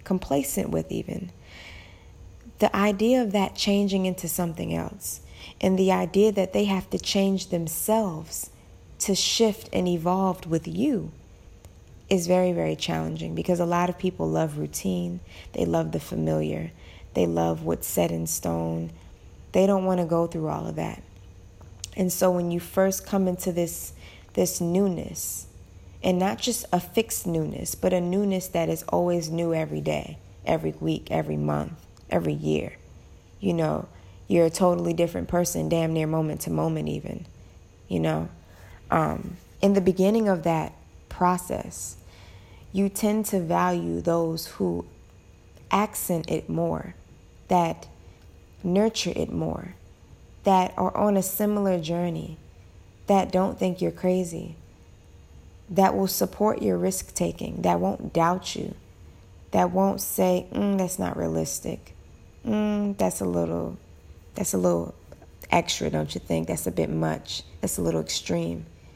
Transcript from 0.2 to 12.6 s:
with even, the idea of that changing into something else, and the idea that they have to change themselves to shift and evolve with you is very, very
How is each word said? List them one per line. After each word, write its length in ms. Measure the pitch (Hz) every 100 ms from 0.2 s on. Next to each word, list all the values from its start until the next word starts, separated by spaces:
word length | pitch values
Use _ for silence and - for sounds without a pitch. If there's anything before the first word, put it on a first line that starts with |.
| - 277 262 202 -
with 220 | 165 160
even, 400 | 170 - 180 180 - - - - - - - - - - - 233 -
the 160 | 214 202
idea 480 | 208 196 226 254
of 80 | 220
that 240 | 202 190 -
changing 500 | 202 202 202 196 185
into 220 | 180 165
something 480 | - 170 160 165 165
else, 460 | 165 - - - - - - -
and 200 | 196 190
the 120 | 190
idea 400 | 185 180 190 214
that 220 | 202 185
they 120 | 202 208
have 220 | 190 -
to 80 | 185
change 480 | - 202 196 190 -
themselves 1040 | 175 160 - - 220 202 160 160 - - - - - - -
to 160 | - 185
shift 520 | - - 226 202 -
and 140 | 190 180
evolve 580 | 175 170 185 190 180 165
with 220 | 165 170
you 440 | 165 285 220 156 - - - - - - - - - -
is 200 | 190 170
very, 240 | 180 180
very 240 | 170